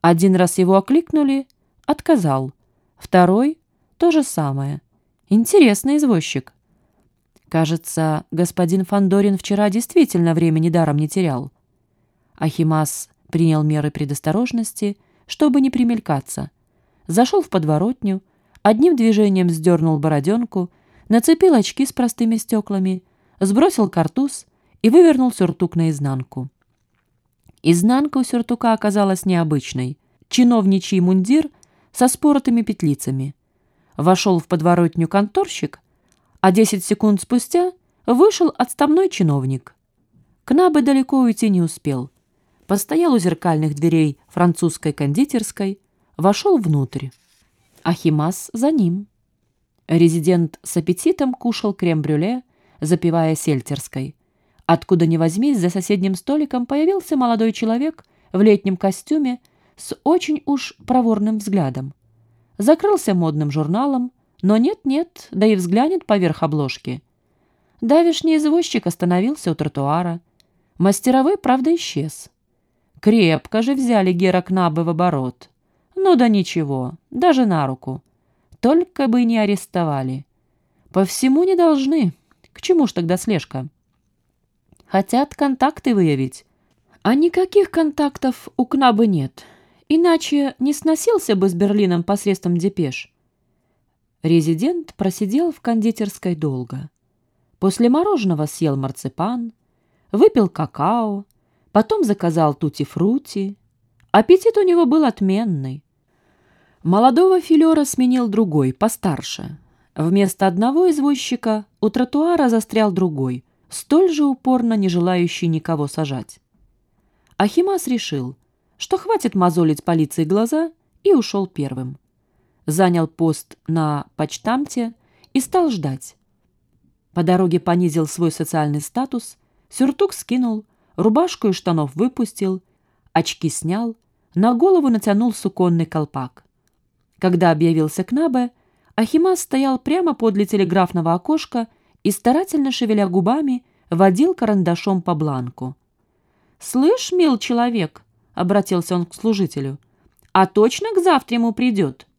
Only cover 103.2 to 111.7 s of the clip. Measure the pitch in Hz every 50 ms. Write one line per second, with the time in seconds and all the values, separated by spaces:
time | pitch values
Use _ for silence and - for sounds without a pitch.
103.2 | 294 - - 202 196 196 202 _ _ _ _ _ _ _ _ _ _ _ _ 196
104.2 | 220 - 349 381 - 453 440 415 403 370 349 339 339 254 254 320 311 262 - -
105.2 | 196 190 190 202 233 220 180 143 135 131 131 143 _ _ _ _ _ _ _ _
106.2 | _ _ _ _ _ _ _ _ _ _ _ _ _ 165 175 202 226 254 254 269
107.2 | 359 370 381 370 330 - 330 311 330 320 320 311 294 277 - - 254 254 254 254
108.2 | 247 226 196 214 226 190 151 151 139 131 131 _ - 226 - - - 190 156 131
109.2 | - - - - - - 151 - _ _ _ _ _ _ _ - 151 165 180 196
110.2 | 202 190 185 _ 196 190 175 175 214 240 269 320 359 370 311 294 269 285 285 254
111.2 | - - 247 240 - 226 220 214 208 _